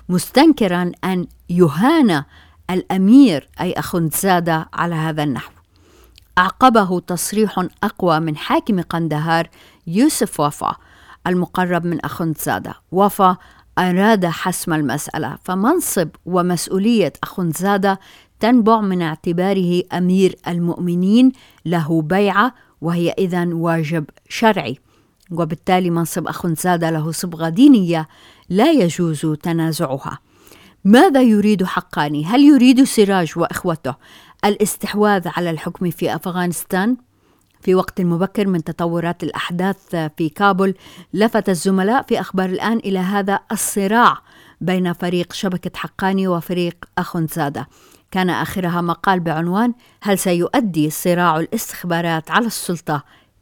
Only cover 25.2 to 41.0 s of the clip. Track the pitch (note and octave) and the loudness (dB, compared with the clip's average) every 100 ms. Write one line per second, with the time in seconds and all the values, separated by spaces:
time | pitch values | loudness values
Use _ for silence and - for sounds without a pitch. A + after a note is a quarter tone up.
25.2 | _ E3+ D#3 E3 - F#3 F3+ E3+ E3+ F#3 | _ -6 -4 -4 0 0 2 -2 -2 -4
26.2 | D#3+ - F3 D#3 F#3 E3+ E3 D#3+ D#3+ D#3 | -6 -6 -4 -2 0 0 0 -2 -4 -6
27.2 | F3+ E3 E3 E3+ C#4+ A#3 F3 D#3+ D#3 _ | -10 -6 -4 4 6 6 2 -2 -6 _
28.2 | - _ - F#3 C#4+ D4 F3 E3 E3+ D3+ | -20 _ -6 2 4 4 2 0 -2 -2
29.2 | D#3+ D3+ F3+ E3 D#3+ D#3 D3 C#3 - - | -2 -2 -2 -2 -2 -2 -4 -6 -10 -14
30.2 | _ _ _ - - _ F#3+ A#3+ F#4+ C4+ | _ _ _ -20 -20 _ 4 6 6 6
31.2 | B3 G#3 G#3 G3+ F#3 F3 - E3+ D3 D3 | 4 4 2 0 0 -4 -6 -4 -4 -4
32.2 | D#3+ B3+ C#4+ C4+ B3 B3 C#4 - G3 F#3+ | 0 6 8 8 6 6 4 4 4 2
33.2 | E3 E3+ E3 - F3+ D#3 B2+ - _ - | 0 -2 -4 -2 -4 -4 -6 -10 _ -20
34.2 | - - G#3 G#3 G#3 - - G#3 G#3 G3 | -20 -4 -2 0 -2 -4 -6 0 2 2
35.2 | E3+ E3 F3 D#3+ F3 - F3+ - D3+ C#3+ | -2 -4 -4 -4 -8 -6 -6 -4 -4 -4
36.2 | F#3+ F3+ F3 E3 - F#3 G#3+ B3+ _ _ | -6 -4 -4 -4 -4 -2 -2 -2 _ _
37.2 | _ _ _ _ - F#3 - - F3 E3+ | _ _ _ _ 0 0 0 -2 -2 0
38.2 | F#3+ - G3 F3 E3+ D#3+ E3+ E3+ E3 F3 | -2 -2 -2 -2 -4 -6 -4 -2 -4 -6
39.2 | D#3 - - F3 F#3+ F#3+ - E3+ D#3 - | -8 -8 -8 -4 -4 -4 -6 -6 -6 -4
40.2 | D#3 - G3+ F#3+ G3 F#3 - - | -6 0 0 2 0 -2 -12 -20